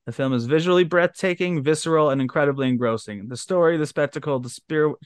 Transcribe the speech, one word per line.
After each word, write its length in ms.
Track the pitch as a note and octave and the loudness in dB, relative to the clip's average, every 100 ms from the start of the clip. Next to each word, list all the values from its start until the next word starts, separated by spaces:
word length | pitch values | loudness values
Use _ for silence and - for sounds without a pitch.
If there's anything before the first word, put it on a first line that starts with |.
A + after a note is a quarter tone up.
| - | -12
The 40 | |
film 220 | A#2+ C3+ | -4 -2
is 140 | B2+ A#2 | -2 2
visually 380 | D#3 F3 F3+ F3 | 2 4 2 4
breathtaking, 760 | F3 E3+ - F#3 F3 F3+ E3+ | 2 0 0 -4 -2 -2 0
visceral, 480 | C3+ D#3 E3 D#3+ D3+ | 0 0 2 2 2
and 100 | C#3 | 2
incredibly 480 | C3 D#3+ C#3+ C3+ C3 | 0 0 0 0 0
engrossing. 600 | B2 A#2+ A2+ - G#2 G#2 | 0 0 -2 -6 -12 -12
The 100 | B2 | -12
story, 400 | - F#3 E3 E3 | -4 2 2 2
the 80 | D3+ | -2
spectacle, 540 | - C#3+ D3+ D3 C3+ | -2 -4 -4 -4 -4
the 100 | A#2+ | -4
spir-, 460 | - - D#3 D3+ C#3 | -12 -4 0 0 -2